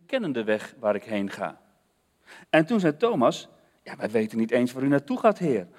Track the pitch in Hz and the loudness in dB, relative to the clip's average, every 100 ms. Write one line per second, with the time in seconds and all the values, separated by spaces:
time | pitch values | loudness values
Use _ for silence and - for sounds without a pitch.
0 | _ 269 185 123 107 107 - - 107 104 | _ -4 -2 -2 0 -2 -2 -4 -2 -2
1 | - 104 98 101 87 - _ _ _ _ | -2 -4 -4 -6 -8 -10 _ _ _ _
2 | _ _ _ - - 156 160 233 175 147 | _ _ _ -20 0 2 4 2 0 2
3 | 233 196 120 160 - _ _ _ - - | 0 4 2 2 -10 _ _ _ -18 -10
4 | 104 113 110 113 113 120 123 131 135 139 | -4 -2 -2 -2 0 0 0 -2 0 0
5 | 143 254 226 - 170 110 87 | 0 2 2 2 0 -2 -4